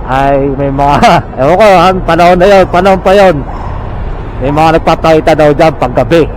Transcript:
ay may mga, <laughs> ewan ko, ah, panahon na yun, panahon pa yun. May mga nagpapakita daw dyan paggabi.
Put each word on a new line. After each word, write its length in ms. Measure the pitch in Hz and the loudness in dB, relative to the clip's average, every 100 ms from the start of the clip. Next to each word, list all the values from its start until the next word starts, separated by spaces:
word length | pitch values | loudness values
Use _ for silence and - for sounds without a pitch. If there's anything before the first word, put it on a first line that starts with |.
ay 480 | - 131 139 139 139 135 | -4 -2 0 0 -2 -4
may 80 | 139 | -4
mga, 300 | 139 143 143 233 175 | -2 0 2 2 0
<laughs> 200 | 104 - | -2 -4
ewan 160 | 131 180 | 0 2
ko, 80 | |
ah, 320 | 214 185 175 185 | 4 4 2 0
panahon 340 | 170 165 175 180 | -2 2 2 4
na 40 | 180 196 | 4 4
yun, 60 | 180 | 2
panahon 320 | 175 196 190 | 0 0 0
pa 160 | 190 196 | 2 2
yun. 240 | 190 151 - - - - - - - - - - | 2 0 -6 -10 -8 -10 -10 -8 -8 -8 -10 -8
May 80 | 127 | -6
mga 320 | 147 160 160 | 0 0 0
nagpapakita 480 | - 160 165 160 165 | 0 -2 2 0 2
daw 240 | 156 151 139 | 2 2 2
dyan 240 | 165 143 | 0 0
paggabi. 480 | 127 123 131 165 147 | -4 -2 0 0 0